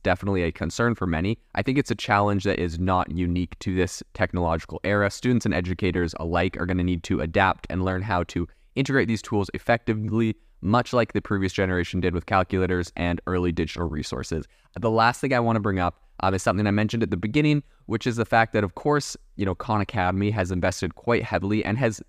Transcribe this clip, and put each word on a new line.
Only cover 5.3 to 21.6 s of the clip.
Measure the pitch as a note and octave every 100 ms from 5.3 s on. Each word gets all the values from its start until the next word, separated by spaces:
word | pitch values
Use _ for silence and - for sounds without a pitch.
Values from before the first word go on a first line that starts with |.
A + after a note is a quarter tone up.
| A#2+ A2
and |
educators | F2 F2 F2+ F#2+ F2 E2+ -
alike | E2 E2+ F#2 -
are | F2+
gonna | F#2
need | F2+ F2
to | - F#2+
adapt | E2+ G2 F#2+ - -
and | F#2
learn | F#2 F#2
how | G#2 F2+
to | F2 F2 E2+ - _
integrate | A#2+ C#3 C3+ G#2+
these | A2
tools | - G#2+ F#2+
effectively, | - - A#2 - G#2+ G#2+ A2 A2+ G#2 _ -
much | F#2+ A#2+ A#2+
like | B2 A2+
the | G#2
previous | - G2+ F#2+
generation | - F#2 F2+ E2+ F#2
did | F2+
with | E2+ -
calculators | G2 F2+ F#2+ F#2 F2+ F2 -
and | F2 E2+ -
early | F2+ F2+
digital | E2+ D#2+ - E2+
resources. | D2+ - B1 - D#2+ - _ _ -
The | A2+
last | A2+ A#2 -
thing | C#3
I | B2
wanna | A#2 A2
bring | G#2 F#2+
up, | F2 - - -
um, | F#2
is | F#2+
something | A#2 G2 G#2
I |
mentioned | G#2 G#2+ A#2
at | G2+
the | F#2
beginning, | G#2+ D3 D3+ D3 - _ -
which | A2+ B2+
is | A#2
the |
fact | A2 A#2 A2+
that, | G#2+
of | G2+
course, | - D3 D3 - - - -
you | G2
know, |
Khan | F2+ - G#2+
Academy | F#2+ G2 F2+ F#2+ G#2
has | A2 F2+
invested | F2+ F#2 - F2+ -
quite | - A#2
heavily | - F2 F#2+ G#2+